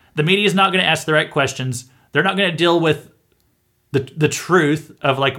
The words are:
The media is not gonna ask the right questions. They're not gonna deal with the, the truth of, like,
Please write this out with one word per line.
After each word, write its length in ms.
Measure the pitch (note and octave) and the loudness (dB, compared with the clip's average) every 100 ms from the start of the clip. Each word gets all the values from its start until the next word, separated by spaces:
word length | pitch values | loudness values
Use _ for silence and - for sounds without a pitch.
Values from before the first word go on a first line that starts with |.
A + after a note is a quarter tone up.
| _ - | _ -4
The 60 | |
media 240 | D3+ G3+ G#3 | 0 2 2
is 80 | |
not 180 | F#3+ F#3+ | 2 2
gonna 120 | F#3 | 2
ask 220 | E3 D#3+ - | 0 0 0
the 60 | |
right 180 | D3+ D#3 | -2 0
questions. 600 | D3+ C3 - B2+ A#2 - _ _ | -2 -2 -2 -6 -8 -12 _ _
They're 100 | C#3+ | -2
not 140 | F#3+ F#3 | 0 0
gonna 200 | F#3+ D#3+ | -2 2
deal 220 | E3+ E3+ | 2 4
with 320 | D#3+ D3+ - _ _ _ _ _ _ _ _ | 2 0 -4 _ _ _ _ _ _ _ _
the, 180 | C#3 C3+ D#3+ | -4 -4 -2
the 120 | D3+ | -2
truth 680 | - - F3+ D3 D#3 - - | -2 0 2 2 -2 -6 -6
of, 160 | C#3+ C3 | -4 0
like, 180 | C#3 | -2